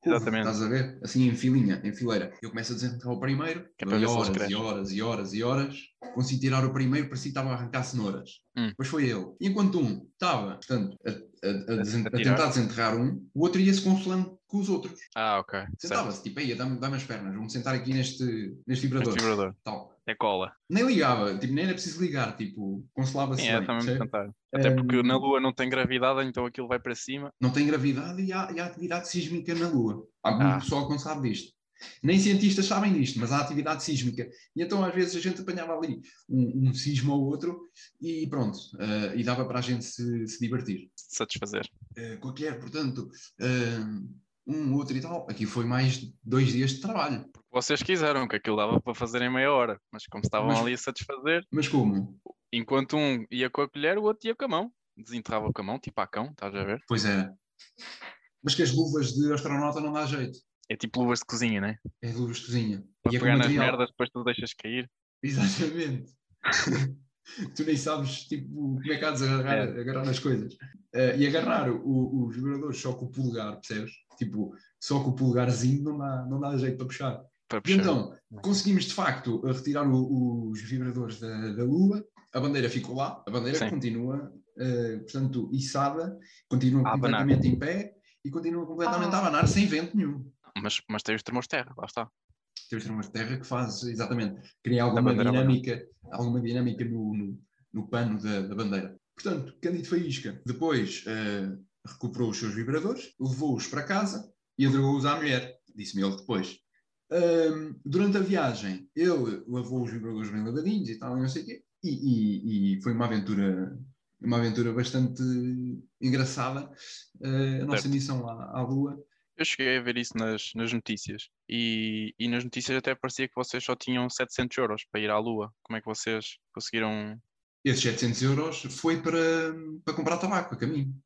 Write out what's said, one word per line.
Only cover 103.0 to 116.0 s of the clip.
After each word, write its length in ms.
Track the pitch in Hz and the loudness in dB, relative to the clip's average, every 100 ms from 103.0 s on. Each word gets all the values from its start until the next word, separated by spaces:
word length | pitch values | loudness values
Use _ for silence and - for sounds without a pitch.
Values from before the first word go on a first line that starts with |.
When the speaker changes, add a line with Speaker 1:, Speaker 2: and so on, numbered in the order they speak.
| - _ | -8 _
Speaker 1:
levou-os 480 | 131 127 151 117 - | -4 -2 0 -2 -2
para 160 | 135 | -6
casa 480 | 139 196 202 107 - _ _ - | -2 0 0 -4 -10 _ _ 2
e 80 | 135 | 4
entregou-os 400 | 135 135 139 139 | 6 4 4 2
à 120 | 147 | 2
mulher, 360 | 151 127 123 - _ 104 | 2 0 -2 -14 _ -12
disse-me 260 | 98 101 | -8 0
ele 140 | 98 95 | 0 0
depois. 440 | - 107 90 - _ _ _ _ _ | -2 -2 -2 -8 _ _ _ _ _
Ahm, 640 | 165 170 165 160 156 156 139 | 2 4 6 4 2 -6 -10
durante 340 | - 151 202 196 | -2 2 4 4
a 40 | |
viagem, 680 | 185 190 143 107 101 92 - - | 4 2 2 0 -4 -6 -8 0
ele 480 | 175 165 117 101 - | 2 4 0 -4 -6
lavou 360 | 123 117 127 | -6 -2 -2
os 80 | 117 | -2
vibradores 380 | 113 110 110 107 | -4 -6 -6 -4
bem 100 | 107 | -4
lavadinhos 440 | 107 127 170 214 139 | -2 -2 0 0 -2
e 80 | 113 | -6
tal, 200 | 123 127 | -4 -2
e 40 | |
não 60 | 131 | 0
sei 160 | 156 | -2
o 20 | - | -8
quê, 180 | - _ _ | -14 _ _
e, 60 | 180 | -4
e, 880 | 131 139 117 107 98 107 107 98 95 | -2 2 4 4 0 0 2 2 2
e 40 | |
foi 120 | 120 | 0
uma 120 | 117 120 | 0 0
aventura, 720 | 110 98 101 98 92 92 - - _ _ _ | 0 0 2 2 0 -4 -8 -16 _ _ _
uma 160 | - 120 | 0 2
aventura 340 | 117 110 120 | 2 2 0
bastante 500 | 113 123 135 127 127 127 123 123 127 127 123 - _ | 0 -2 0 0 0 -2 0 -2 -4 -4 -8 -12 _